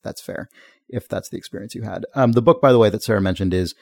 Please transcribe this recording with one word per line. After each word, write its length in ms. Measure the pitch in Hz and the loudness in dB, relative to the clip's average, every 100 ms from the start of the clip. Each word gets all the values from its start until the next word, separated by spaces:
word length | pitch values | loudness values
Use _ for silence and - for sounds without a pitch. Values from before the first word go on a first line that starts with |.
that's 180 | - - | -14 -14
fair, 260 | - - - _ _ _ - | -14 -14 -14 _ _ _ -12
if 200 | 120 - | -10 -8
that's 180 | 101 - | -8 -8
the 60 | - | -12
experience 360 | - 98 104 - | -12 -14 -14 -12
you 60 | |
had. 240 | 107 90 - 139 | -10 -10 -8 0
Um, 180 | 123 | 2
the 80 | 117 | 4
book, 200 | 113 165 | 4 4
by 100 | 135 | 6
the 60 | 123 | 6
way, 120 | 107 | 4
that 140 | 104 | 2
Sarah 160 | - 107 | -2 0
mentioned 340 | 95 90 95 | 0 -2 -2
is 220 | 92 87 - | -2 -2 -8